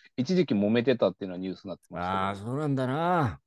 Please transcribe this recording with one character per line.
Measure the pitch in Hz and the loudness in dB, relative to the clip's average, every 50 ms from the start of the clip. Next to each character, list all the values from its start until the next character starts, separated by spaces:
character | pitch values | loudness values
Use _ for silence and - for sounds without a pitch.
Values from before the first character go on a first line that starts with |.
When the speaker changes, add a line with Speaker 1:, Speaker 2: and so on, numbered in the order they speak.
| - - _ | -20 -10 _
Speaker 1:
一 | - 127 131 185 | -4 0 2 2
時 | 180 175 | 2 4
期 | - 127 | 4 2
揉 | 101 101 104 | 2 4 4
め | 113 120 113 | 4 4 4
て | 135 127 | 4 2
た | 113 - 98 | 4 2 2
っ | 90 | 0
て | - 101 | 0 -6
い | |
う | 95 | -8
の | 90 | -8
は | 87 | -6
ニ | 92 95 | -6 -6
ュ | 90 | -8
ー | |
ス | - - | -8 -10
に | 95 | -12
な | 87 | -12
っ | - | -12
て | _ - | _ -12
ま | 90 85 | -8 -6
し | 87 | -4
た | 90 | -2
け | 95 | -2
ど。 | 98 | -2
Speaker 2:
あ | 95 98 | -2 -2
あ、 | 101 | -4
そ | 98 101 113 127 | -6 -6 -6 -6
う | 143 | -4
な | 156 | -2
ん | 151 139 | -2 -2
だ | 131 131 127 | 0 -2 -2
な。 | 131 151 165 175 180 175 147 113 80 - _ | -2 -2 0 0 2 2 0 0 -2 -6 _